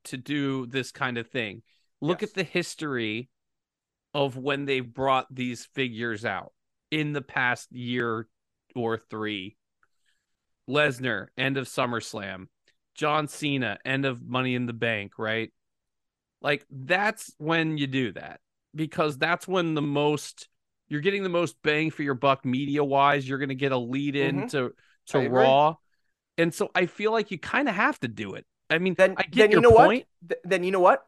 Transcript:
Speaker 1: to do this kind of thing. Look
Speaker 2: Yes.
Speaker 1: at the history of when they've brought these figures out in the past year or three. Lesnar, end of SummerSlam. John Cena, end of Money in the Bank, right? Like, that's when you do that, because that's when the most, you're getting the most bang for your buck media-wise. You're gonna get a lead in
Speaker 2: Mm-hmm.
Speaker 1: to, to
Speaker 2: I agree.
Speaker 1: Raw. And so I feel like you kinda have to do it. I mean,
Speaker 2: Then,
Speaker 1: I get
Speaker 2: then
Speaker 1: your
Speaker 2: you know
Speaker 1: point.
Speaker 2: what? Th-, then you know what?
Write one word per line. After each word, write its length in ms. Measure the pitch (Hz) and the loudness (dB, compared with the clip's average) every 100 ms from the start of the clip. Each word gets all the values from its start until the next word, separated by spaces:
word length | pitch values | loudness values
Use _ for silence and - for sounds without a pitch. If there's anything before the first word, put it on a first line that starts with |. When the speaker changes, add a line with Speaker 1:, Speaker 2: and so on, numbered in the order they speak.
| - | -14
Speaker 1:
to 120 | 131 | -12
do 480 | 123 147 139 135 120 | -6 -2 -2 -4 -4
this 240 | 131 - | -6 -6
kind 260 | - 131 120 | -6 -6 -6
of 100 | 113 | -6
thing. 320 | 131 107 92 - _ _ - | -6 -6 -8 -18 _ _ -6
Look 200 | 147 180 | -4 -4
Speaker 2:
Yes. 80 | 208 | -4
Speaker 1:
at 40 | |
the 100 | 196 | -6
history 840 | 170 180 170 - 151 127 110 110 131 _ _ _ _ _ _ _ _ | -4 -4 -6 -8 -6 -4 -4 -6 -10 _ _ _ _ _ _ _ _
of 240 | 147 139 127 | -2 -2 -2
when 280 | 135 139 139 | -4 -2 -2
they've 280 | 131 120 | -2 -4
brought 400 | 120 135 131 - | -2 2 2 0
these 320 | 131 123 117 - | -6 -6 -8 -10
figures 600 | 139 131 110 117 104 113 | -6 -4 -4 -6 -4 -6
out 280 | 92 98 _ _ _ - | -6 -10 _ _ _ -8
in 220 | 156 151 | -4 -4
the 80 | 147 | -6
past 500 | 131 139 123 123 - | -6 -2 -2 -2 -8
year 560 | 123 120 123 117 113 113 _ _ _ _ 127 | -12 -6 -4 -4 -6 -8 _ _ _ _ -6
or 220 | 113 110 | -4 -6
three. 580 | - 107 107 104 95 - _ _ _ _ _ _ _ _ _ _ - | -8 -8 -6 -6 -10 -16 _ _ _ _ _ _ _ _ _ _ -4
Lesnar, 580 | 143 147 127 127 101 - - | 2 2 0 -4 -4 -6 -4
end 200 | 135 135 | -2 -2
of 100 | 127 | -4
SummerSlam. 800 | - 123 117 - 110 98 92 95 _ _ _ _ - | -2 -2 -4 -8 -10 -10 -12 -16 _ _ _ _ -6
John 320 | 151 151 147 | -2 -2 -4
Cena, 520 | - 151 139 117 101 127 | -6 -4 -2 -4 -6 -4
end 200 | 135 135 | -2 -2
of 160 | 120 | -4
Money 340 | 117 127 127 123 | -4 -2 -2 -2
in 100 | 123 | -4
the 80 | |
Bank, 400 | 117 117 107 101 - | -4 -2 -2 -6 -8
right? 340 | 110 113 113 _ _ _ _ _ _ _ _ _ | -4 -4 -6 _ _ _ _ _ _ _ _ _
Like, 240 | 139 147 - | -4 -4 -6
that's 640 | 135 131 180 208 208 - - | -10 -2 0 0 -4 -10 -8
when 400 | 156 165 160 151 | -2 0 0 -2
you 100 | 139 | -2
do 240 | 135 117 | -2 -2
that, 260 | - 76 - _ _ _ 151 | -6 -14 -18 _ _ _ -8
because 420 | 160 - 156 131 | -4 -2 -2 0
that's 300 | 156 175 - | -2 -2 -2
when 260 | 185 165 | -2 0
the 80 | 156 | 0
most, 680 | 147 143 147 147 - - - _ _ _ - | 0 0 0 0 -6 -18 -20 _ _ _ -8
you're 120 | 147 | -4
getting 220 | 175 202 | -2 0
the 60 | 190 | 0
most 260 | 175 156 - | 0 -2 -2
bang 260 | 151 151 160 | -2 0 0
for 140 | - | -2
your 100 | 143 | -4
buck 320 | 127 139 135 127 | 0 2 2 0
media-wise. 840 | 127 143 147 139 139 139 143 127 | -4 -2 -2 2 4 4 2 -2
You're 120 | 135 | -4
gonna 160 | 139 131 | -4 -2
get 160 | 139 | 0
a 60 | 131 | 0
lead 380 | 120 135 143 139 | -2 -4 -2 0
in 280 | 135 175 | 0 -2
Speaker 2:
Mm-hmm. 40 | 240 | -2
Speaker 1:
to, 260 | 143 123 - _ _ - | -2 -4 -6 _ _ -2
to 120 | 143 | 0
Speaker 2:
I 40 | |
agree. 340 | - 127 131 135 | 2 4 6 6
Speaker 1:
Raw. 180 | 151 165 _ _ _ _ _ - | 4 0 _ _ _ _ _ 0
And 160 | 170 | 0
so 180 | - 196 180 | 0 -2 0
I 100 | 180 | 0
feel 240 | - 208 | 0 -2
like 200 | 226 214 | 0 -2
you 60 | 170 | -8
kinda 340 | - 233 285 | -2 0 0
have 280 | 190 254 294 | 2 0 0
to 60 | 120 | -6
do 280 | 107 101 104 | -6 -10 -10
it. 100 | - _ - | -16 _ -2
I 80 | 160 | 0
mean, 180 | 185 170 | 2 4
Speaker 2:
Then, 200 | 190 185 | 4 4
Speaker 1:
I 60 | |
get 100 | 190 175 | 0 6
Speaker 2:
then 120 | 214 | 8
Speaker 1:
your 100 | 214 | 8
Speaker 2:
you 0 | |
know 100 | 233 | 10
Speaker 1:
point. 340 | 226 285 247 - | 10 10 6 -4
Speaker 2:
what? 0 | _ 170 | _ -8
Th-, 140 | 165 | -8
then 200 | 175 185 | -2 0
you 80 | 180 | 2
know 80 | 190 | 6
what? 260 | 180 269 | 6 6